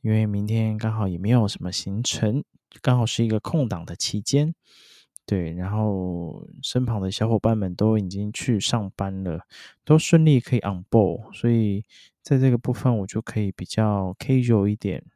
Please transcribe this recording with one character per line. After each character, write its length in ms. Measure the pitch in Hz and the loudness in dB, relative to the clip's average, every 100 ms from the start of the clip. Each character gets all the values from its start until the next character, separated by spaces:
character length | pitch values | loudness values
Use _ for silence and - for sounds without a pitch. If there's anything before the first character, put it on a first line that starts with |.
因 100 | 110 | 2
为 140 | 110 107 | 2 2
明 200 | 101 107 | -2 -2
天 320 | 113 110 107 | 0 -2 -2
刚 140 | 110 | -4
好 140 | 110 98 | -2 -2
也 100 | 87 | -2
没 120 | 98 | 2
有 180 | 123 104 | 2 2
什 160 | - | -2
么 80 | 92 | -8
行 320 | - - 101 | -6 -6 -4
程， 400 | 123 - 107 127 - _ _ - | -4 -2 0 -2 -6 _ _ -6
刚 160 | - 123 | 0 2
好 80 | 113 | 0
是 180 | - | 0
一 60 | 117 | 0
个 100 | 107 | 0
空 300 | - 165 123 | 0 -2 0
档 160 | 90 85 | -4 -8
的 100 | 87 | -8
期 240 | - 107 | -6 -4
间。 340 | - 139 151 165 _ _ - - _ - - | 0 0 0 -4 _ _ -20 -20 _ -20 -4
对， 280 | 98 82 | -2 -2
然 180 | 85 92 | -6 -4
后 760 | 107 107 98 92 87 85 50 50 - | -2 0 -2 -4 -6 -8 -12 -16 -14
身 240 | - 127 123 | -4 -2 -2
旁 140 | 110 | -2
的 100 | 95 | -4
小 200 | - 113 | -2 2
伙 100 | 110 | 2
伴 180 | 113 113 | 2 0
们 160 | 95 | -2
都 240 | 87 107 110 | 0 2 2
已 120 | 95 | 0
经 200 | 95 104 | -6 -6
去 260 | - - 110 | -6 -2 0
上 320 | - 120 98 - | 0 -2 -4 -6
班 260 | 98 95 | -6 -4
了， 160 | 95 82 - - - _ - | -6 -6 -10 -20 -20 _ 4
都 120 | 156 | 4
顺 280 | - 165 160 | 6 4 6
利 160 | 135 | 4
可 160 | - 123 | 2 -2
以 20 | |
on 240 | - 92 98 | -2 -6 2
board， 420 | 113 95 85 113 | 4 4 0 -10
所 160 | - 120 | -4 0
以 360 | 117 107 101 - - - _ | 2 2 -2 -6 -20 -20 _
在 160 | - 135 | 0 4
这 140 | 131 | 4
个 60 | 120 | 2
部 160 | - | 0
分 240 | 120 131 117 | 0 0 0
我 100 | 98 | -2
就 140 | 113 | -6
可 180 | - - | -4 -2
以 140 | 101 | -2
比 100 | - | -4
较 500 | - - 110 101 95 92 | -6 0 2 2 -2 -6
casual 480 | - 131 120 113 101 | 0 0 4 4 4
一 80 | 104 | 0
点。 260 | 101 76 - | -4 -6 -10